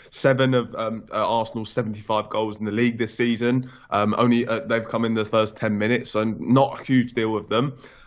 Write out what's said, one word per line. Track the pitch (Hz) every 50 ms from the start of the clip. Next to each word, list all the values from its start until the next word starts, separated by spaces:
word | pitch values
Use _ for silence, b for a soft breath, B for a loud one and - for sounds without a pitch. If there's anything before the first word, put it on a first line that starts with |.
| B B
seven | B - - 139 135 123 131 131
of, | 131 123 117 - -
um, | - 113 110 113 107 - -
uh, | - 107 104
Arsenal's | 92 113 113 110 - - 113 110 -
seventy-five | - 127 113 107 107 104 104 - 110 107 107 -
goals | - 110 110 107 104 -
in | 107
the | 104
league | 101 113 120 120 113 117
this | 117 107 -
season, | - 120 120 117 107 120 120 123 131 127 B B B B B
um, | B 101 104 107 - -
only, | 123 120 120 117 117
uh, | 117 113 107
they've | - 110 113 117 113
come | - - 113 117
in | 113 113
the | 110 107
first | - 113 110 110 107 -
ten | - 117 107 104 101
minutes, | 107 113 123 113 - -
so | - 107 110
not | 110 101 - - - 123 135 135 - - -
a | -
huge | - 135 127 117 123 -
deal | 117 110 110
with | 110 104 101 -
them. | 110 117 139 143 131 B B B B B B